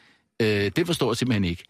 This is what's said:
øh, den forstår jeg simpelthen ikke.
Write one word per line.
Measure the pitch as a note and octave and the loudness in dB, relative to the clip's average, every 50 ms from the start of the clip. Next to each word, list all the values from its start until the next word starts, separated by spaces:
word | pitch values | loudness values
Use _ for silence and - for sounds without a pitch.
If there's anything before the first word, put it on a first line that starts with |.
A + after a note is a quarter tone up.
| _ _ _ _ _ _ _ - A2+ | _ _ _ _ _ _ _ -2 0
øh, | G#2+ G#2+ G2+ G2+ G2+ F#2+ | 2 2 2 0 0 0
den | - A3+ | 0 -2
forstår | E3+ E3+ - C#3+ A#2 | 0 0 0 0 0
jeg | A2+ | 0
simpelthen | - B2 B2 A#2 G#2 G2 | 0 0 0 0 0 0
ikke. | F2 E2+ - - - | 0 -2 -4 -8 -16